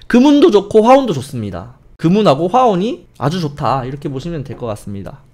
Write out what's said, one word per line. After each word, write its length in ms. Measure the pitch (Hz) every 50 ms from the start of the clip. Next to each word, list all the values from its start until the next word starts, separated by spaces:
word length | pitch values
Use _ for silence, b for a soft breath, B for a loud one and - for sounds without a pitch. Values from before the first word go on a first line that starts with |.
| B
금운도 440 | - - 240 262 302 285 294 277 339
좋고 320 | 208 196 196 - - 220 208
화운도 300 | 240 269 277 269 220 160
좋습니다. 600 | 131 - - - 120 107 101 90 85 98 123 - _ _ - -
금운하고 500 | - - 165 190 214 208 170 131 143 170 180
화운이 560 | 233 254 262 233 190 175 196 240 349 - - _ _
아주 240 | - 120 143 175 190
좋다, 440 | 160 143 143 - 139 110 131 139 120
이렇게 240 | 127 143 139 - 156
보시면 340 | 131 135 123 170 170 151 -
될 140 | - 113
것 100 | - 123
같습니다. 520 | 113 104 - - 104 101 98 92 - - - - _